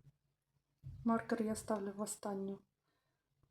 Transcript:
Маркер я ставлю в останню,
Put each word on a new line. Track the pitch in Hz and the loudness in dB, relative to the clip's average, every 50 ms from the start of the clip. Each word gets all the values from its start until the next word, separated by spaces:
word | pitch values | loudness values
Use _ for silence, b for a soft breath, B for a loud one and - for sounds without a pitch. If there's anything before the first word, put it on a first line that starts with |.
| - - - _ _ _ _ _ _ _ _ _ _ _ _ _ - - - - - | -20 -20 -20 _ _ _ _ _ _ _ _ _ _ _ _ _ -12 -12 -10 -2 2
Маркер | 233 226 226 - - 233 233 | 4 4 4 4 2 0 2
я | 220 214 220 | 2 2 0
ставлю | - - - 220 202 196 202 196 | -2 0 0 0 0 0 -2 -2
в | 202 | -2
останню, | 214 208 - - - 208 202 196 196 196 196 196 - _ _ _ _ _ _ _ _ _ _ _ _ _ _ _ _ _ | -2 -4 -4 -4 -4 -2 -2 0 -2 -2 -4 -6 -10 _ _ _ _ _ _ _ _ _ _ _ _ _ _ _ _ _